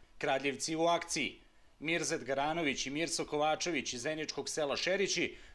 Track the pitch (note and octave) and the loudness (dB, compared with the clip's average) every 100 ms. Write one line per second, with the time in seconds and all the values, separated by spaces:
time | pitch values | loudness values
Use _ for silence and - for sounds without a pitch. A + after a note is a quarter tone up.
0 | - - C#3+ C3+ C#3 B2+ - D#3+ E3+ E3+ | -20 -4 0 2 2 -2 -2 2 4 4
1 | - E3 B2 - - - - - D3 E3+ | 2 -2 -2 -4 -18 -20 -20 -8 -2 0
2 | C#3+ D#3 B2 C3+ D3 E3 D3+ B2 C3+ C#3+ | 0 -2 0 0 2 2 0 0 -2 -2
3 | E3 - D#3 D3+ D3+ D#3 F3 D3 B2 B2 | -2 -2 0 2 2 2 0 0 -2 -4
4 | C3+ D#3 D3+ - G3+ - C#3+ A#2 E3+ G3 | -2 -2 -4 -4 -4 0 0 2 2 2
5 | F#3 F3 C3+ - - | 2 2 0 -4 -16